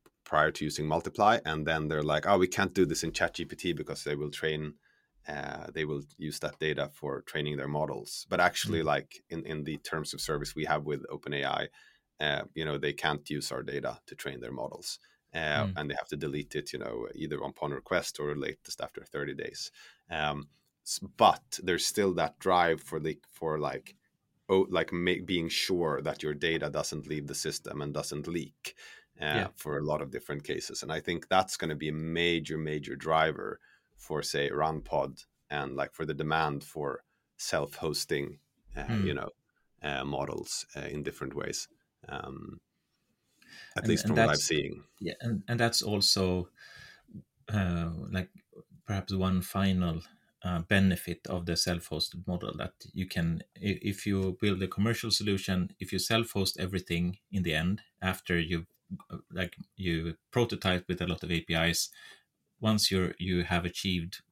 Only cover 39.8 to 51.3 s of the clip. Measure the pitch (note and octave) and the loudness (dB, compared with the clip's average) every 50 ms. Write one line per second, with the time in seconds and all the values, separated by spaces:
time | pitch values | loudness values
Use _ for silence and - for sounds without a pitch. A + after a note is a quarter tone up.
39.8 | - D2 C#2 C2 C2+ C#2+ C#2 C2 C#2+ C#2+ - - - - - - - _ - C#2+ | -6 -4 -4 -2 -2 -2 -2 -2 -2 -4 -4 -8 -6 -6 -8 -8 -8 _ -10 -10
40.8 | C#2+ - - D2+ C#2 - - - C#2 C2+ C#2+ C#2+ C#2 - - - - - _ _ | -8 -6 -6 -4 -6 -6 -6 -6 -8 -6 -6 -6 -6 -4 -6 -8 -8 -10 _ _
41.8 | _ _ _ _ - - D2 - - C#2 C2+ C#2 C#2+ - - - _ _ _ _ | _ _ _ _ -14 -10 -10 -10 -8 -10 -10 -10 -12 -14 -14 -16 _ _ _ _
42.8 | _ _ _ _ _ _ _ _ _ _ _ _ - - - - - - - - | _ _ _ _ _ _ _ _ _ _ _ _ -20 -20 -20 -20 -18 -8 -6 -2
43.8 | - A2 G#2+ - - - D#2 A2+ A2+ D2+ D2 C#2+ - - D#2+ D2 C2+ - - - | 2 4 4 4 4 4 6 6 6 6 6 4 4 2 2 2 2 0 -6 -10
44.8 | - _ _ - G2 E2+ - - A#2+ A#2+ A2 G2 - - A#2+ A#2 A#2 A2+ - - | -14 _ _ -8 -6 -6 -6 -4 -2 -2 -2 -2 0 -2 2 4 4 4 4 2
45.8 | - G#2 G#2 G2+ G2+ - - G2+ F#2+ F#2 F2+ F2+ F2 - _ - - - - - | 0 2 0 2 4 4 4 6 4 4 4 2 0 -4 _ -20 -20 -20 -20 -20
46.8 | - - - - _ _ - - - _ _ _ - - G#2 G2+ F#2 F2+ F2 E2+ | -20 -20 -20 -20 _ _ -18 -18 -18 _ _ _ -8 -2 2 2 4 4 2 2
47.8 | E2 E2+ E2 E2 - - F#2 F#2 F2+ - _ - _ _ - - - _ - - | 0 -2 -4 -6 -6 -4 -2 -2 -2 -4 _ -20 _ _ -20 -20 -20 _ -20 -20
48.8 | _ - G2+ F#2+ F#2+ - G2 F#2+ F#2 F#2 F#2 F2+ F2 - - G2 G2 G2 F#2 F2+ | _ -4 -2 -2 -2 0 0 2 4 4 4 4 2 0 2 4 4 6 6 4
49.8 | F2+ E2+ D#2+ D#2+ - - - _ _ _ _ _ - F2+ F2+ E2+ E2+ - G#2 G2 | 4 2 0 -2 -6 -10 -20 _ _ _ _ _ -4 -2 -2 -2 2 6 6 8
50.8 | G2 F#2 F2+ - - F2 E2+ - - - | 8 6 6 4 0 -6 -6 -6 -4 -4